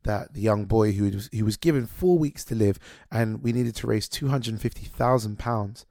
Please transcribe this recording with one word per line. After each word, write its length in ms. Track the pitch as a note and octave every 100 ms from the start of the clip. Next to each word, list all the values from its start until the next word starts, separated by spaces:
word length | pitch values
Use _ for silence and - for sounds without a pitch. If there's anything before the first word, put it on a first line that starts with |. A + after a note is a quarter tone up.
that 300 | G#2+ G#2 -
the 60 | D3
young 260 | G#2+ G#2 G2+
boy 260 | A2 G#2+
who 180 | G2 G2+
was, 180 | G2+ G#2+
he 100 | G#2+
was 140 | G#2+ G#2+
given 280 | E3+ C#3+
four 320 | A#2 - F3+ F3
weeks 280 | D3+ -
to 100 | -
live, 240 | A#2 G2+ G2 - - -
and 320 | A#2 A2+ A2+
we 100 | A#2
needed 220 | A#2+ A#2
to 140 | A2 A#2
raise 200 | A2 -
two 200 | - C#3
hundred 320 | C#3 A#2 A2
fifty 240 | A#2 -
thousand 520 | - - B2 B2+ G#2+ G#2
pounds 480 | A#2 A#2 G2+ A2+ -